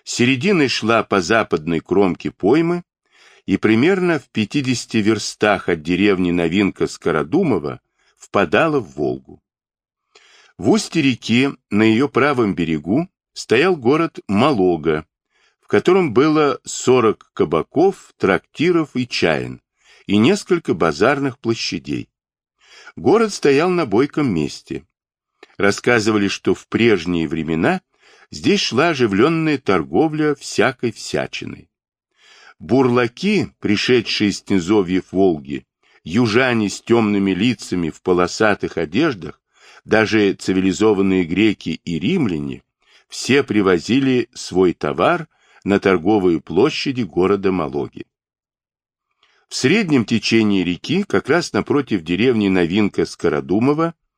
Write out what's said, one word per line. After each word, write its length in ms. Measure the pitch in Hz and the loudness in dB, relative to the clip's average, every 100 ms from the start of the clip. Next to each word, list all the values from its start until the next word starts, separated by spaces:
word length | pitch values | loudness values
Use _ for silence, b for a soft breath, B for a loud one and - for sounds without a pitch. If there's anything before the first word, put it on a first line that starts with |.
серединой 640 | - - 123 135 180 180 131 | -10 0 0 2 0 2 0
шла 380 | - 110 113 - | 0 0 0 0
по 160 | 101 | -2
западной 580 | 82 113 101 82 78 82 | 2 0 0 -4 -2 -4
кромке 520 | - 90 98 82 76 | 0 0 2 -2 -8
поймы 520 | - 92 151 165 175 - _ b b b b - | -2 2 2 2 -4 -8 _ b b b b -4
и 100 | 95 | 0
примерно 640 | 107 110 151 190 180 156 | 2 2 2 2 0 -2
в 80 | - | -4
пятидесяти 720 | - 208 147 127 120 - 113 | -6 -2 -2 -2 -4 -2 -2
верстах 720 | 104 107 - - 107 95 - | 0 -2 -4 -2 0 0 0
от 120 | 85 | -4
деревни 500 | 78 90 101 92 90 | -2 0 2 2 0
Новинка 560 | 87 85 95 95 - 80 | 0 0 0 0 -2 -6
Скородумова 920 | - 95 78 73 147 175 95 71 62 _ _ _ _ | -4 -4 -2 -2 -2 0 -2 -4 -12 _ _ _ _
впадала 640 | - 104 85 110 160 143 | -4 -2 2 2 0 -2
в 80 | 87 | -6
Волгу. 520 | 71 67 65 65 - _ _ _ _ _ _ _ b b b b - | -6 -6 -6 -12 -20 _ _ _ _ _ _ _ b b b b -4
В 120 | 95 | 0
устье 320 | 208 - 175 | 0 0 0
реки, 500 | 139 117 - 120 139 - _ | 0 -2 0 0 0 -4 _
на 140 | 101 | 2
её 260 | 110 110 139 | 4 4 2
правом 460 | 120 143 127 107 85 | 2 2 2 0 0
берегу, 520 | 82 78 78 123 180 _ _ | -2 -2 -2 -2 -4 _ _
стоял 460 | - - 110 180 165 | -18 0 2 2 2
город 420 | 117 156 165 - - | 2 2 0 -6 -2
Малога, 800 | 101 143 117 92 85 78 78 - _ _ _ _ _ | 2 2 2 2 2 -2 -2 -6 _ _ _ _ _
в 60 | _ | _
котором 400 | 104 170 190 165 | 0 4 2 2
было 480 | 110 156 156 147 - - | 2 2 2 0 -2 -10
сорок 680 | - - 127 113 92 _ | -4 2 4 2 -2 _
кабаков, 840 | - 87 82 - - 190 190 - _ | -4 0 0 -2 0 0 0 -14 _
трактиров 720 | 95 87 - - 170 170 156 | 0 0 -4 -2 0 0 -2
и 140 | 127 127 | -6 -6
чаен, 540 | - 85 71 62 62 _ _ b b - | -2 0 -2 -6 -14 _ _ b b -2
и 120 | 104 | 2
несколько 560 | 127 202 - 170 - | 2 2 -2 -4 -2
базарных 680 | 90 85 - 113 143 139 120 | 0 0 2 0 0 -4 -4
площадей. 680 | 113 117 - 80 69 64 - _ _ _ _ _ B B B - | -6 -4 -6 -8 -8 -10 -10 _ _ _ _ _ B B B -4
Город 340 | 113 214 220 | 0 2 0
стоял 380 | - 147 139 175 | 0 0 2 2
на 160 | 175 135 | -2 0
бойком 500 | 98 143 - 139 82 | 0 0 -2 -2 -2
месте. 480 | 69 - - 76 - _ _ _ _ _ b - | -4 -8 -14 -14 -14 _ _ _ _ _ b -2
Рассказывали, 720 | 101 - - 120 107 107 98 | 0 0 0 0 2 0 -2
что 260 | - - - | -2 -2 -4
в 120 | - | -4
прежние 580 | 104 117 98 85 85 78 | 0 2 2 0 -4 -2
времена 540 | 80 76 80 95 185 - b b b b | -4 -4 -2 0 -2 -8 b b b b
здесь 280 | 76 123 196 | -4 -2 0
шла 300 | - 113 170 | 0 0 0
оживлённая 680 | 143 117 95 147 165 156 143 | 0 0 2 2 2 -2 -2
торговля 760 | - 92 69 92 156 151 151 143 | 0 -2 0 0 0 0 -2 -4
всякой 560 | - - 113 131 120 | -6 0 0 0 -6
всячиной. 800 | - - 76 65 - - 78 76 _ _ _ _ b b b b b | -6 -6 -6 -6 -10 -14 -16 _ _ _ _ _ b b b b b
Бурлаки, 920 | 87 123 127 123 120 - 190 202 101 _ | 0 2 4 2 0 -2 -2 0 -2 _
пришедшие 760 | 98 104 - 123 101 - 104 | -2 0 2 2 2 -2 0
с 100 | 92 - | -2 -2
низовьев 640 | 98 85 107 87 92 - | -2 2 0 2 -2 -2
Волги, 520 | 90 98 80 69 67 - _ b b | 0 2 0 -6 -12 -12 _ b b
южане 680 | 76 98 117 110 131 117 101 | -4 0 2 2 2 0 -2
с 120 | - | -4
тёмными 500 | - 117 107 101 98 | 0 2 2 0 0
лицами 600 | 90 123 117 - 90 80 | 0 -2 -2 -6 -6 -6
в 100 | - | -4
полосатых 760 | - 90 90 - 107 95 85 - | 0 2 0 0 0 0 -4 -6
одеждах, 640 | 78 98 160 101 78 - _ b b b - | -4 -2 -2 -4 -12 -16 _ b b b -2
даже 480 | 107 104 107 101 | 0 2 2 2
цивилизованные 880 | - - 95 95 90 107 98 98 95 | 0 -2 0 0 2 2 2 2 0
греки 560 | 82 85 110 101 - 120 - | 0 0 0 0 -8 -8 -6
и 120 | 82 | -4
римляне, 640 | 101 185 117 80 71 64 _ _ b b b | -2 -2 -2 -4 -8 -12 _ _ b b b
все 340 | - - 139 | -10 0 0
привозили 880 | 135 104 95 87 87 131 135 127 - | 2 0 2 2 0 0 2 0 -2
свой 400 | - - 90 90 | -10 -4 2 2
товар – 560 | - 76 71 117 175 160 b b b | 0 -4 0 0 0 -8 b b b
на 160 | 87 98 | 0 2
торговые 600 | 98 92 85 110 90 80 | 2 0 2 2 2 0
площади 600 | - 80 147 - 147 127 | -2 0 0 0 -6 -6
города 480 | 98 - 95 101 95 | -6 -2 0 0 0
Малоги. 560 | 92 73 71 60 - - _ _ _ _ _ _ _ _ _ _ _ _ _ _ | -2 -4 -6 -8 -12 -20 _ _ _ _ _ _ _ _ _ _ _ _ _ _
В 60 | |
среднем 520 | - 131 208 180 139 104 | -2 2 2 2 0 2
течении 580 | 113 - 113 107 98 | -2 2 2 2 0
реки, 400 | 87 87 - 170 | -2 -4 -4 -4
как 260 | 202 98 - | -2 -4 0
раз 240 | 165 - | -2 0
напротив 480 | 107 - 139 135 101 | -4 -2 -2 -2 -6
деревни 460 | 80 98 127 110 101 | -4 0 0 0 0
Новинка 580 | 92 85 101 98 - 82 | 0 0 0 0 -2 -4
Скородумова, 880 | - 85 73 67 98 131 147 165 - _ | -2 -2 -2 -2 0 0 0 -4 -6 _